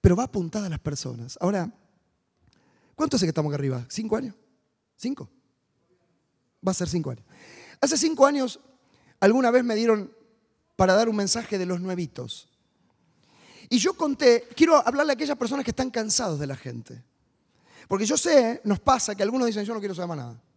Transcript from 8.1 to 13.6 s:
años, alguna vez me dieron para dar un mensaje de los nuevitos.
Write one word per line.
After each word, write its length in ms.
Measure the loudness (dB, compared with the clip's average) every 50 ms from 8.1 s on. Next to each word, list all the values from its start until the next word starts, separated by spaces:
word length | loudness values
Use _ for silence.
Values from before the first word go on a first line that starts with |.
| 4 4 4
años, 340 | 4 4 0 -2 -4 -4 -10 _ _ _ _ _ _ _ _ _ _ _ _
alguna 320 | 2 4 4 4 4 4
vez 140 | 4 4 2
me 100 | 2 -2
dieron 400 | 0 2 2 2 2 0 -8 -16 _ _ _ _ _ _ _ _ _ _ _ _
para 180 | 2 4 4 6
dar 140 | 4 4 2
un 80 | 0
mensaje 420 | -2 0 -2 -2 -4 -4 -6 -4 -4
de 80 | -2
los 140 | -2 -4 -4
nuevitos. 680 | -4 -6 -6 -6 -6 -8 _ -12 -14 -12 -14 -16 -18 _ _ _ _ _ _ _ _ _ _ _ _ _ _ _ _ _ _ _ -20 -20 -20 -20